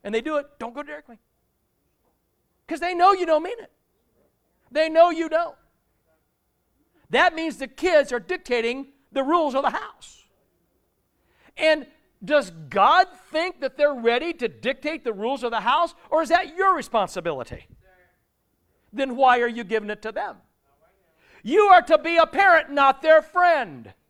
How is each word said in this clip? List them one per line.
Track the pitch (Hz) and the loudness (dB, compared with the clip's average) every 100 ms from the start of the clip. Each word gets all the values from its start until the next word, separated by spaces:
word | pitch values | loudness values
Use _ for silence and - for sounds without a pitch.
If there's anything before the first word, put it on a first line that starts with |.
and | 202 | -6
they | 226 | -6
do | 285 294 | -4 -6
it, | 285 - | -6 -12
don't | 233 | -14
go | 262 | -12
to | 294 | -14
Dairy | 302 | -14
Queen. | 277 226 _ _ _ _ _ _ _ _ _ _ _ _ _ _ - | -18 -20 _ _ _ _ _ _ _ _ _ _ _ _ _ _ -12
'Cause | 320 | -6
they | 349 | -4
know | 349 370 | 2 4
you | 381 330 | 4 2
don't | 311 | -2
mean | 359 466 | -2 -12
it. | - _ _ _ _ _ _ _ _ _ _ | -16 _ _ _ _ _ _ _ _ _ _
They | 277 320 | -4 2
know | 320 349 | 4 4
you | 330 320 | 2 -4
don't. | 320 339 - _ _ _ _ _ _ _ _ _ _ _ _ _ _ - | -4 -4 -12 _ _ _ _ _ _ _ _ _ _ _ _ _ _ -4
That | 233 349 | 0 0
means | 320 320 233 | 0 -6 -8
the | 269 | -12
kids | - 359 302 - | -6 2 2 2
are | 247 | -4
dictating | 180 359 - 240 233 262 277 _ _ | -6 -8 -4 -4 -4 -6 -12 _ _
the | 269 | -4
rules | 269 339 294 269 | 0 0 0 -2
of | |
the | 277 | -2
house. | 349 427 - - - _ _ _ _ _ _ _ _ _ _ _ _ _ - | -4 -10 -20 -20 -20 _ _ _ _ _ _ _ _ _ _ _ _ _ -2
And | 311 311 240 _ _ _ | 0 0 -4 _ _ _
does | 185 294 190 | -2 -2 -2
God | 165 143 196 226 339 381 - _ | -10 -6 2 4 4 2 -4 _
think | 311 359 - | -4 -4 -6
that | 269 - | -8 0
they're | 294 | -2
ready | 262 226 240 339 | 0 -2 -2 -2
to | - 226 | -6 -8
dictate | 139 240 269 302 311 | -6 -6 -6 -8 -8
the | 240 | -8
rules | 196 226 269 | -6 -6 -4
of | 233 | -6
the | 226 | -4
house, | 208 302 339 - - | 0 0 -2 -6 -4
or | 320 | -2
is | 285 | 0
that | 349 359 339 | 0 -2 0
your | 381 330 | 0 0
responsibility? | - 226 190 185 165 135 117 113 - _ _ _ _ _ _ _ _ _ _ _ _ | -2 -2 -2 -6 -6 -8 -10 -16 -20 _ _ _ _ _ _ _ _ _ _ _ _
Then | 214 269 247 | -6 -6 0
why | 262 247 | 0 0
are | 240 | -2
you | 233 | -6
giving | 190 220 208 | -6 -6 -6
it | 208 | -10
to | 220 | -10
them? | - 196 190 _ _ _ _ _ _ _ _ _ _ | -10 -10 -12 _ _ _ _ _ _ _ _ _ _
You | 202 370 | -2 2
are | 415 359 | 6 6
to | 330 302 | 6 2
be | 330 339 | 2 0
a | 320 | 2
parent, | 277 392 330 285 | 2 4 4 2
not | 285 277 269 | 2 2 2
their | 320 320 | 4 4
friend. | 311 359 349 311 202 131 104 - | 4 2 2 2 -2 -12 -20 -20